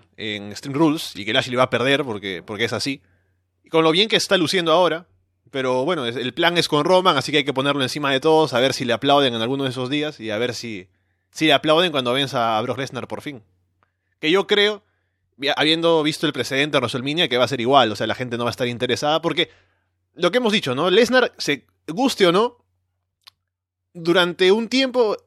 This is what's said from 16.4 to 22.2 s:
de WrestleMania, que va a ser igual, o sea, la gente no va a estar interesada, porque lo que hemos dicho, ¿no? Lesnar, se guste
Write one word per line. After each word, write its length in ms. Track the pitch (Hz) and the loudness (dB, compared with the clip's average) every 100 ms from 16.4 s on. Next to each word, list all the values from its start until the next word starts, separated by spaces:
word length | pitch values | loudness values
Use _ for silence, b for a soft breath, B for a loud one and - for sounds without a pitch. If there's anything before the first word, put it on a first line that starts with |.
| 120 139 147 147 | -2 0 0 0
de 40 | |
WrestleMania, 460 | 120 135 135 156 160 | 0 -2 -4 -2 0
que 100 | 120 | 2
va 60 | 123 | 0
a 20 | |
ser 120 | 131 | 0
igual, 320 | 117 139 113 | 2 4 4
o 40 | 107 | 0
sea, 100 | 110 | -4
la 80 | |
gente 240 | 101 127 117 | -4 -6 -4
no 60 | |
va 80 | 120 | -4
a 0 | |
estar 160 | 110 127 | -4 -6
interesada, 520 | 120 123 117 147 156 | -4 -4 -2 -2 -2
porque 260 | 165 156 - b b b b _ _ - | -2 -2 -4 b b b b _ _ -4
lo 140 | 175 | 0
que 60 | 233 | 0
hemos 160 | 240 | 0
dicho, 220 | 202 139 123 | 0 -2 -2
¿no? 140 | 180 | 2
Lesnar, 440 | 185 226 254 240 - | 2 4 2 0 -2
se 280 | - 143 - _ - | -4 -4 -6 _ -10
guste 380 | 165 269 - | -2 -2 2